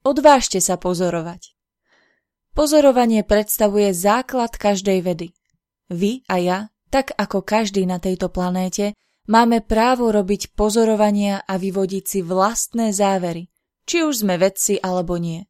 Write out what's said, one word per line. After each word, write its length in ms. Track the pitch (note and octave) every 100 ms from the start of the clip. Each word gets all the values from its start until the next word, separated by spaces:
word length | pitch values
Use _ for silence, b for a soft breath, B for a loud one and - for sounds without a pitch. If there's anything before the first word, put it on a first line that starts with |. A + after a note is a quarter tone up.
Odvážte 640 | C4+ C#4 D4 C#4 - F#3+
sa 160 | F3 F3
pozorovať. 720 | F3+ F3+ F3+ E3+ E3 F3 - _ _ _ _ _ _ _ _ _ _ -
Pozorovanie 680 | D4 D4+ C#4+ B3+ A#3+ A3
predstavuje 720 | G#3 G#3 G#3+ - G#3+ G3+ G3+
základ 640 | F3+ G3 A3 B3+ C4 A#3 -
každej 420 | G#3 G3 G3 F#3+
vedy. 240 | F3+ E3+ E3+ _ _ _ _ _ _
Vy 340 | E3+ G3+ B3+ _
a 100 | F#3
ja, 180 | F3+ F#3 G#3+ _ _
tak 240 | F3+ F3
ako 320 | - G3+ G3 F#3
každý 400 | G#3+ G#3+ G3 F#3
na 160 | F3+
tejto 240 | F#3+ F#3 F#3
planéte, 680 | F3+ F3+ F3+ F#3 - G3+ G#3 _ _ -
máme 320 | A3 A#3 A#3
právo 480 | G#3+ A3 A#3 B3+ A#3
robiť 480 | G#3 F#3+ G3+ - -
pozorovania 880 | G#3+ G#3+ A3+ A3 G#3 G3+ G3+ G3 -
a 80 | F#3+
vyvodiť 440 | G3 F#3+ F#3+ F#3+ -
si 140 | G3 E3+
vlastné 640 | F#3 G3 A3+ - A#3 A3+
závery, 560 | G3 G3+ G3 F3+ E3 F3+ _ _ _ -
či 160 | E4+
už 240 | D#4 C4 G#3
sme 140 | F3+
vedci 400 | F#3+ G3 - G3+
alebo 320 | F#3 F#3 F3 F3+
nie. 260 | E3+ E3 G3